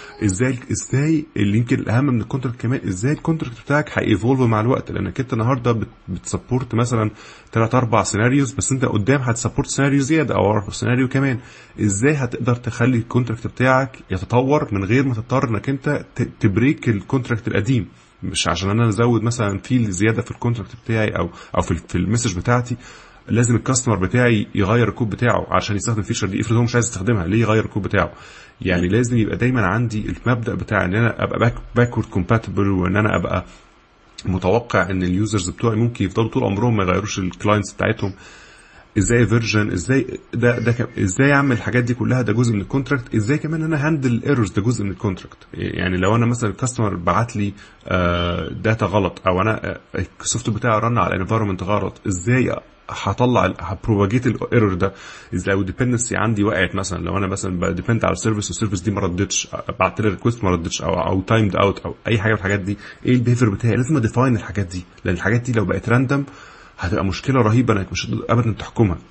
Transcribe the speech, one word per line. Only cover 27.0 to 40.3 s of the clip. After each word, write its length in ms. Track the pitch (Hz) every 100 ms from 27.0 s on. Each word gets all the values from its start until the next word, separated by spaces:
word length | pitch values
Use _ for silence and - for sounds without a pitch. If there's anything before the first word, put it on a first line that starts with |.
| 92 113 85
ليه 140 | 110
يغير 240 | 110 110
الكود 180 | 101 107
بتاعه؟ 300 | 92 101 82 - - - - -
يعني 280 | 90 90 87
لازم 300 | 104 123 123
يبقى 180 | 107 90
دايما 260 | 120 127
عندي 440 | 95 107 120 107 107
المبدأ 480 | 87 120 123 113
بتاع 300 | 90 90 107
إن 100 | 92
أنا 300 | 98 117 -
أبقى 140 | - -
باك-، 380 | 113 - - -
باكورد 300 | 120 120 104
كومباتبل، 600 | 101 90 113 - 95 101
وإن 280 | 95 90 95
أنا 200 | 107 92
أبقى 280 | 87 92 - - - _ _ _ _ -
متوقع 640 | - 92 90 110 113 104 90
إن 120 | 95
اليوزرز 480 | 90 90 107 104 90
بتوعي 260 | - 117 107
ممكن 280 | 120 120
يفضلوا 260 | 95 95 113
طول 140 | 131
عمرهم 320 | 113 101 120 110
ما 80 |
يغيروش 340 | 92 92 101 -
الكلاينتس 540 | 92 - 104 104 98
بتاعتهم. 400 | - 98 110 101 95 - - - - - - - -
إزاي 280 | 95 120 110
فيرجن، 440 | 117 113 107 104
إزاي 340 | 90 87 135 123 - -